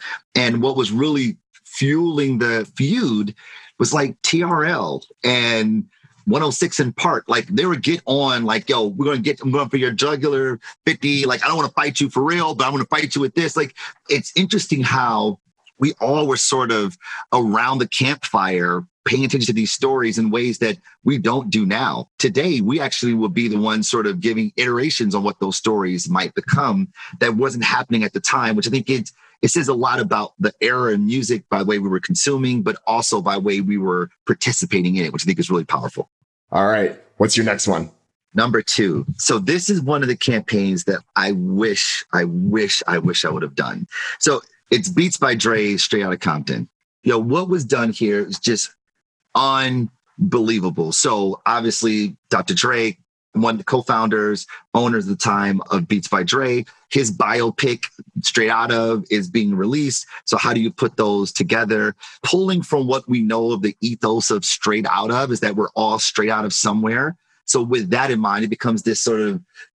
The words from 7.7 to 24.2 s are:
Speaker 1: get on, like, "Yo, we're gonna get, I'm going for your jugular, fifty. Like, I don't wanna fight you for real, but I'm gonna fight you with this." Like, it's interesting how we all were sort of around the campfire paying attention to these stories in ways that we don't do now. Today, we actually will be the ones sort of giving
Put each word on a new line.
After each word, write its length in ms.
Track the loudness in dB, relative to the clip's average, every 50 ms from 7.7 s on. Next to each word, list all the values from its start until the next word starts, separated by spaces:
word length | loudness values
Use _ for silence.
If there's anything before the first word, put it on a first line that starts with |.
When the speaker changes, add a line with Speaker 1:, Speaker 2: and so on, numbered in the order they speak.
| 0 0 0
Speaker 1:
get 180 | -2 -2 -2 -2
on, 400 | -2 0 0 2 0 0 0 0
like, 240 | 0 -2 -2 0 0
"Yo, 180 | 0 0 0 -2
we're 200 | -2 -2 -2 0
gonna 100 | 0 0
get, 240 | -2 -2 -4 -2
I'm 100 | -2 -2
going 160 | 0 0 -2 0
for 80 | 0
your 160 | 0 0 0
jugular, 640 | 0 0 0 -2 0 0 0 0 0 0 0 -2 -4 -6 -10 -18 -20 _ _
fifty. 400 | -2 -2 0 0 0 0 2 2
Like, 180 | 0 0 0 2
I 60 | 0
don't 80 | 0 0
wanna 100 | 0 -2
fight 320 | 0 -2 -2 -2 0 -2
you 100 | -2 0
for 140 | 0 0 0
real, 320 | 2 0 0 0 -2 0
but 100 | 0 -2
I'm 60 | 0
gonna 140 | 0 -2 -2
fight 280 | 0 0 -2 -2 -2 -2
you 60 | -2
with 160 | -2 0 0
this." 220 | 0 0 0 0 -2
Like, 180 | -2 -2 -6 -12 -16 -16 -16 -18 _ -2
it's 240 | -2 -2 -2 -2 0 0
interesting 460 | 0 2 0 -2 0 0 0 0 0
how 560 | 0 0 0 0 0 0 0 0 -2 -2 -4 _ _ _ _ _ -20 _ _
we 140 | -2 -2 0 -2
all 280 | -2 0 2 2 2 0
were 100 | 0 0
sort 340 | 0 0 0 0 0 0
of 260 | 0 0 0 -2 -4 -8 -16 -16 -14 -14 -6 0 0
around 460 | 2 2 2 2 2 2 2 0 0
the 100 | -2 -2
campfire 1000 | 0 0 0 0 0 -2 -6 -2 0 0 0 2 0 0 0 0 -2 -2 -4 -8 _ _ _
paying 180 | -2 0 0 0
attention 220 | 0 0 0 0
to 80 | 0 0
these 180 | 0 0 0
stories 460 | -2 0 0 0 2 2 0 0 0 0
in 140 | 0 2
ways 260 | 2 0 0 -2 -2 0
that 200 | -2 -2 -2 -4 _ -20 -20 _ _
we 120 | 0 0 2
don't 320 | 2 0 0 0 -2 0
do 160 | 0 2 2
now. 440 | 2 2 0 0 -2 -2 -4 -8 -10 _ -2
Today, 400 | -2 0 2 2 2 2 2 2
we 220 | 2 2 2 0
actually 320 | 0 -2 -2 -2 0 0 2
will 160 | 2 0 0
be 180 | 0 0 0 0
the 100 | 0 0
ones 320 | 0 0 0 0 0 0
sort 160 | 0 0 0
of 140 | 0 -2
giving 320 | 0